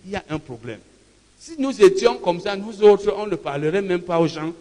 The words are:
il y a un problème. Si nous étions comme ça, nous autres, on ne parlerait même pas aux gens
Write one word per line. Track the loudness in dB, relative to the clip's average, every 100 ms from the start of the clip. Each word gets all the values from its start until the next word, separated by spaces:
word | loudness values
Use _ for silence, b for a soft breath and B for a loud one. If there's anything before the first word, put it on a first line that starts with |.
il | -8
y | -10
a | -8
un | -10
problème. | -10 -16 -14 -16 _ _ _ _ _ _
Si | -18 -6
nous | -6 6
étions | 6 6 0 0
comme | -4 -4
ça, | -6 -8
nous | -10 4
autres, | 6 6 2 -4
on | -6
ne | -6
parlerait | -6 -4 -2 -2
même | -2 -4
pas | -2 0
aux | 0
gens | -2 -10 -12